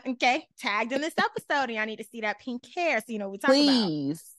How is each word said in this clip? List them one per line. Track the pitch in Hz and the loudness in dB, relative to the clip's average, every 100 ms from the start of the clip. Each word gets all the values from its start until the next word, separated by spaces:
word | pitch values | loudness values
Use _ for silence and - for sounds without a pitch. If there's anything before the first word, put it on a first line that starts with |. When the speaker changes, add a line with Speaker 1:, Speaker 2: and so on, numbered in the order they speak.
| 254 | -4
Speaker 1:
okay? | 247 254 294 - - | 0 2 2 -2 -8
Tagged | 247 208 233 | -4 -2 -2
in | 269 | -2
this | 311 - | -2 0
episode, | 427 - - 294 254 | -2 -2 -2 -2 0
and | |
y'all | 220 220 | -2 -4
need | 220 | -6
to | 220 | -10
see | 233 | -6
that | 214 202 | -4 -4
pink | - 247 - | -6 -10 -8
hair | 359 339 233 | -2 0 0
so | - | -2
you | 214 | -6
know | 196 | -6
what | 196 | -2
we're | 277 | 4
talking | 269 285 | 6 6
about. | 254 190 | 4 2
Speaker 2:
Please. | 151 139 160 - | 0 -2 -6 -10